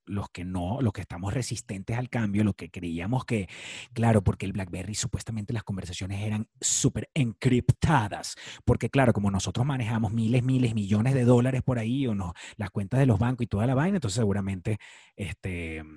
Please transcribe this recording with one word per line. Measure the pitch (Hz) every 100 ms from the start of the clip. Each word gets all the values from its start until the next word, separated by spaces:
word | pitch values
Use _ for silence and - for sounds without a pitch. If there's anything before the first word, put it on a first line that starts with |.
| -
los | 101 -
que | - 90
no, | 92 87 117
los | 120
que | 98
estamos | 92 92 95
resistentes | 123 120 110 - 98 95 117
al | 123
cambio, | 117 110 101
los | 107 98
que | 82
creíamos | - 87 82 92 127 -
que, | 113 92 - - - -
claro, | - 117 110
porque | 92 - 98
el |
BlackBerry | 98 92 90 92 107
supuestamente | - - - 113 104
las | 117
conversaciones | - 95 90 87 95 98
eran | 104 107 113 -
súper | - - 143 113 -
encriptadas, | - 123 101 131 123 - - - 151 104 85 - - - -
porque | - 120 117
claro, | 139 127
como | 101 101
nosotros | 98 - 92 131
manejamos | 135 107 117 110
miles, | 113 113 127
miles, | 123 131 120 113
millones | 98 104 120
de | 135 120
dólares | 123 123 127
por | - 123
ahí, | 110 131 131
o | 104
no, | 90 85 - -
las | 98
cuentas | - 98 127
de | 135
los | 101
bancos | 120 127
y | 117
toda | 101 117
la | 131
vaina, | 165 202
entonces | 113 95
seguramente, | 107 98 98 95 95 104 - - - -
este, | 95 - 95 87 82 80 78